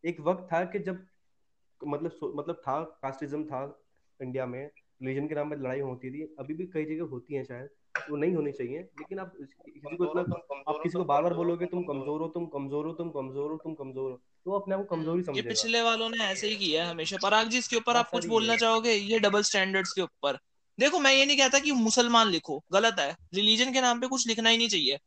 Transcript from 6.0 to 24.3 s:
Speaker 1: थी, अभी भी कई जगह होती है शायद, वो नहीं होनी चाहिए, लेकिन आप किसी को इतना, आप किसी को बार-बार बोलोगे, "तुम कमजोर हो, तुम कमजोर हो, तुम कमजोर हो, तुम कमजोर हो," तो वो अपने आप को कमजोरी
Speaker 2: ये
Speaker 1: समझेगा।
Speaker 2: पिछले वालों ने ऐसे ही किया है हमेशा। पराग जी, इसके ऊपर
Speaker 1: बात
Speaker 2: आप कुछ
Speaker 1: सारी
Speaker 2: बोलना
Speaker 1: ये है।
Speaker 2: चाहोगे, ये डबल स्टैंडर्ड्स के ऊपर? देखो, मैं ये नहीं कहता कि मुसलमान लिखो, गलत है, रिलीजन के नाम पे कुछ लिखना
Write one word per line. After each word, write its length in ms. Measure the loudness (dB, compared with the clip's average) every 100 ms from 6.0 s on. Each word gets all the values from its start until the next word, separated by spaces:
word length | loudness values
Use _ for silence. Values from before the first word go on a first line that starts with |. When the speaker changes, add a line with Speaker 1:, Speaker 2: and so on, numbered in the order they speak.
| -10
Speaker 1:
थी, 260 | -10 -12 -12
अभी 160 | -10
भी 120 | -8 -6
कई 180 | -6
जगह 200 | -4 -6
होती 300 | -6 -10 -8
है 100 | -8
शायद, 240 | -8 -12 -14 _ _ -20 -10
वो 60 | -2
नहीं 180 | 0
होनी 180 | 0 -2
चाहिए, 260 | -4 -8 -8
लेकिन 400 | -12 -18 -14 -12
आप 140 | -12 -16
किसी 560 | -20 _ -20 -18 -14 -4
को 80 |
इतना, 160 | -2 0 -2 -4 -6 -10 -4
आप 120 | -2
किसी 160 | -2 -2
को 60 |
बार-बार 300 | 2 2 2
बोलोगे, 320 | 2 0 0 -2
"तुम 160 | -4
कमजोर 380 | -4 -4 -4 -4
हो, 80 | -4
तुम 180 | -6 -6
कमजोर 400 | -6 -4 -4 -4
हो, 60 |
तुम 180 | -6 -6
कमजोर 400 | -6 -6 -6 -6
हो, 60 | -6
तुम 180 | -8
कमजोर 360 | -10 -10 -6 -6
हो," 120 | -8 _ _
तो 60 | -4
वो 80 | -4
अपने 160 | -2
आप 120 | -4 -2
को 100 | -4
कमजोरी 220 | -2 -2
Speaker 2:
ये 60 |
Speaker 1:
समझेगा। 240 | -2 -4 -2
Speaker 2:
पिछले 340 | -2 0 2
वालों 280 | 2 2 -2
ने 140 | -2
ऐसे 240 | -2 -2 -4
ही 80 | -2
किया 280 | 0 0
है 60 | -2
हमेशा। 260 | -4 -4 -2
पराग 260 | 4 4 4
जी, 100 | -2
इसके 180 | 0 -2
ऊपर 180 | 2
Speaker 1:
बात 120 | 2 2
Speaker 2:
आप 40 |
कुछ 120 | -2
Speaker 1:
सारी 80 | 2
Speaker 2:
बोलना 160 | 2 4
Speaker 1:
ये 60 |
है। 60 | 2
Speaker 2:
चाहोगे, 340 | 4 4 4
ये 260 | 2 2 4
डबल 240 | 4 4
स्टैंडर्ड्स 500 | 2 2 2 2 0
के 100 | -2
ऊपर? 360 | -4 _ -2 -2 _ _ _ 2
देखो, 180 | 2 4
मैं 160 | 6
ये 120 | 6 6
नहीं 120 | 6
कहता 200 | 6 6
कि 140 | 4
मुसलमान 540 | 2 4 4 6 6 6
लिखो, 380 | 2 -2 -8 2
गलत 240 | 4 4 2
है, 180 | -2 -4 -6
रिलीजन 380 | 0 4 4 4
के 80 | 4
नाम 200 | 2 2
पे 60 | 0
कुछ 220 | -2
लिखना 200 | 0